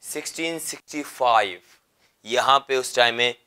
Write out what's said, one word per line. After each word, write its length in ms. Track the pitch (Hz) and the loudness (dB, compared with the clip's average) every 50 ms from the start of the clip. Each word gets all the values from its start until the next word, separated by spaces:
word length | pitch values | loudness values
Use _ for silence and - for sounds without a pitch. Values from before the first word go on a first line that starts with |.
सिक्सटीन 580 | - - - 151 151 - - - 165 165 165 160 | -16 -12 -10 -10 -10 -10 -8 -6 -6 -6 -6 -6
सिक्सटी 440 | - - - - _ - - 151 143 | -8 -10 -12 -12 _ -12 -10 -10 -10
फ़ाइव, 580 | - - - 127 120 117 110 104 95 90 87 _ _ _ _ _ _ _ _ _ _ _ _ - | -10 -6 -2 2 2 4 4 2 0 -4 -10 _ _ _ _ _ _ _ _ _ _ _ _ -8
यहाँ 400 | 107 120 123 117 127 135 139 - | -4 -2 0 4 4 4 4 2
पे 100 | - 135 | 0 -2
उस 180 | 131 127 - - | -2 -2 0 2
टाइम 200 | 123 120 117 117 | 4 4 4 4
में 200 | 120 120 123 120 - _ | 2 0 0 -2 -4 _